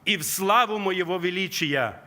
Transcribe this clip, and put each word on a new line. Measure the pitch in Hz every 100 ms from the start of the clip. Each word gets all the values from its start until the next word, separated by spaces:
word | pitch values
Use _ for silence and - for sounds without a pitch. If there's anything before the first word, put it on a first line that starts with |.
і | - 180
в |
славу | 151 - 190 220 226 214
моєго | 196 185 175 185
величия?» | 180 180 185 - 156 139 117 95